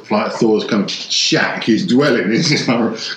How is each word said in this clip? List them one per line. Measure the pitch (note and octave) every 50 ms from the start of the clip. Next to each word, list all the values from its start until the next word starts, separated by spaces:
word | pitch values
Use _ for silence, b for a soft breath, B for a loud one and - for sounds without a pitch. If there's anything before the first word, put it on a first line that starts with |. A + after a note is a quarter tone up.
| - -
like, | A2 G#2 - -
Thor's | - - B2 A2 G#2+ G2+ -
kind | - A2+ G2+ F#2+
of | -
shack, | - - - - - - - - D#3+ C3+ - - - F#2+ -
his | B2 A2 F#2 F#2+
dwelling, | F#2 A#2+ C3 D3 C#3+ A#2+ G#2+ F2+ G2+
<laughs> |
he's | A2+ A2+ - C#3
just, | C#3+ - -
like, | - A#3 A#3 A2 - B B B B B